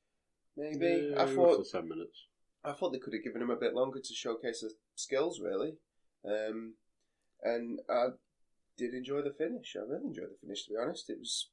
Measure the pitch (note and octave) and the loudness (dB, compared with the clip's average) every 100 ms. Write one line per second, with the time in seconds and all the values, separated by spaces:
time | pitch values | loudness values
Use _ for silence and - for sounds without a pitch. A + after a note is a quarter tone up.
0 | _ _ _ _ _ - D3+ D3 E3+ E3+ | _ _ _ _ _ -8 -4 2 4 4
1 | D3 C#3+ - C3+ F3 D3+ - F2+ E2 D#2 | 4 4 4 8 10 8 4 -4 -4 -6
2 | E2+ - - _ _ _ D3+ - C3 B2+ | -8 -12 -20 _ _ _ -8 -2 -2 -2
3 | - G#2+ B2 A2+ A#2+ - A#2 B2+ C3 C3+ | -4 -4 -4 -2 0 2 2 2 0 0
4 | - - B2 A2+ B2 A2+ A2 - _ - | -8 -6 -4 -2 -4 -4 -8 -10 _ -10
5 | - C3+ E3 A2+ F2 F#2+ D3+ D#3 _ _ | -2 0 0 -2 -2 -2 -2 -4 _ _
6 | _ _ F#2+ G#2+ G#2+ A2 A2+ - _ _ | _ _ -4 -2 -2 -4 -8 -14 _ _
7 | _ _ _ _ A2+ A#2+ A#2+ - - A#2+ | _ _ _ _ 0 0 -2 -6 0 2
8 | B2+ C3 _ _ _ _ _ - B2 B2+ | 2 0 _ _ _ _ _ -6 -4 -4
9 | B2+ C#3+ C#3+ - D#3+ B3 - G2 A2 D#3+ | -2 -2 -2 0 -2 -2 -6 -8 -4 -4
10 | C4 - - - - G2+ - G#2+ C3+ - | -4 -6 -10 -12 -10 -10 -4 -2 -2 -4
11 | - - - - - | -8 -8 -4 -4 -6